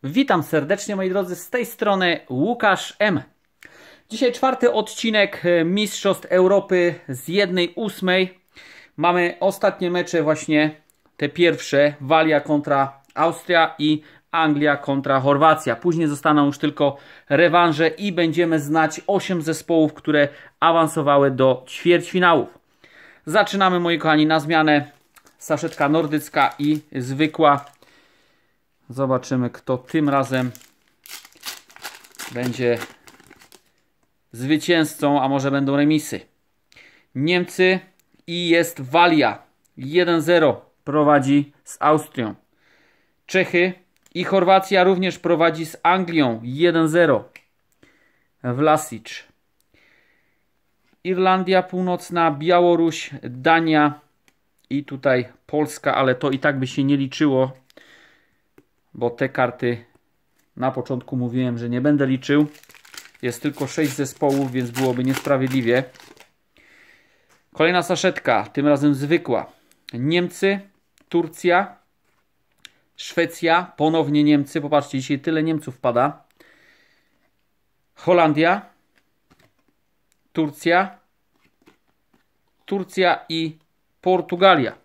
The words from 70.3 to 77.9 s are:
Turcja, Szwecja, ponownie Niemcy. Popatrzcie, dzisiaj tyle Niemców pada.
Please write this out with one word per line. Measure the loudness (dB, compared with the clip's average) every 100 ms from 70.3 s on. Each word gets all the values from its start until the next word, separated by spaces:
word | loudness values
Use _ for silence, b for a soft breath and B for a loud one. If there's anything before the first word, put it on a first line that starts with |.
| -2 -2 -2 -8 _ _ _ _
Turcja, | -2 -2 -4 2 2 0 -10 _ _ _ _ _ _ _ _ b b b _
Szwecja, | -8 -4 -4 -2 0 0 -2 -4
ponownie | 0 0 0 2
Niemcy. | 4 2 0 -6
Popatrzcie, | 0 -2 -2 -8
dzisiaj | -6 -6
tyle | -4 -2
Niemców | -2 -4 -8 -6
pada. | -2 0 -2 -4 _ b b b b b b b b b b _ _ _ _ _ _